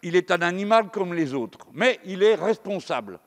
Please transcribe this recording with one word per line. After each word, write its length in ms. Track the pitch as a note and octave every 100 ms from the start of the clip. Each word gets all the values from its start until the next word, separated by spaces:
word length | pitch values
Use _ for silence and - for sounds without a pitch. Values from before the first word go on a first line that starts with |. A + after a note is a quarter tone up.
il 120 | F3
est 160 | F3 F3
un 120 | F3
animal 480 | E3+ F3+ G3+ A3 G#3
comme 240 | - F#3
les 180 | F3 D#3
autres, 360 | C3+ A2+ - -
mais 280 | - A#3 A#3
il 180 | G3 F#3+
est 120 | G3+
responsable 840 | G#3+ F3 A3+ - G3 - C#3+ G#2 F2+